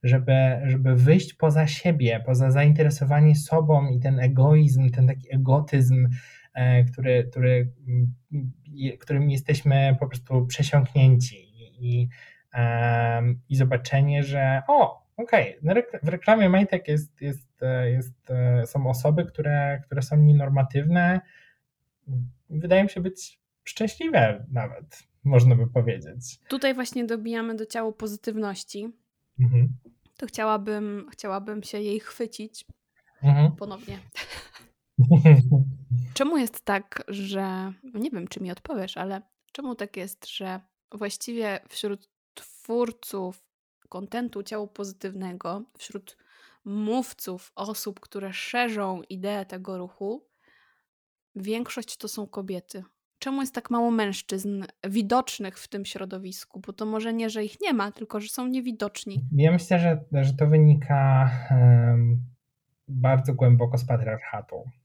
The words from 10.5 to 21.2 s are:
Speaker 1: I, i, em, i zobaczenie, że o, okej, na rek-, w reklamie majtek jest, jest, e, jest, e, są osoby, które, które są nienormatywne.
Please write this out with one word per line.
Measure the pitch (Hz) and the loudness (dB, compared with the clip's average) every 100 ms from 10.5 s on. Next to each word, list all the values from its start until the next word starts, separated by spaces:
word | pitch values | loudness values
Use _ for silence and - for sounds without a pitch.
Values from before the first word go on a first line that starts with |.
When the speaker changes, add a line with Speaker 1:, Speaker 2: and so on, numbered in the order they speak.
| - 143 147 127 139 131 123 - - | -2 2 2 2 6 6 6 4 -8
Speaker 1:
I, | _ _ 113 117 123 120 | _ _ -20 _ -4 0
i, | 123 - - _ _ | -2 -4 -20 _ _
em, | 123 117 117 117 117 117 117 117 123 _ | -2 0 2 0 2 0 0 0 -2 _
i | 135 | 0
zobaczenie, | 131 127 - 139 143 143 | 2 0 0 2 2 2
że | 139 139 135 135 131 | -2 0 0 0 2
o, | 285 202 - _ - | 4 4 0 _ -12
okej, | 233 214 107 - | 0 2 2 -4
na | 151 | 0
rek-, | 208 240 - | 0 -2 -6
w | 151 | -6
reklamie | 175 - 220 196 | -2 2 4 6
majtek | 190 196 180 160 | 4 2 -2 -2
jest, | 151 151 _ | -4 -4 _
jest, | 143 139 _ _ | -10 -10 _ _
e, | 127 127 127 | -4 -2 0
jest, | 127 127 - - | -2 -4 -14 -8
e, | 127 123 123 117 | -2 2 2 0
są | 143 127 | -2 -2
osoby, | 123 151 156 170 | 0 0 0 -2
które, | - 147 147 143 143 - | -4 -2 0 -2 -4 -6
które | 135 | -6
są | 131 151 | 0 4
nienormatywne. | 147 147 139 139 131 139 147 175 175 185 | 6 6 2 0 0 -2 0 2 2 0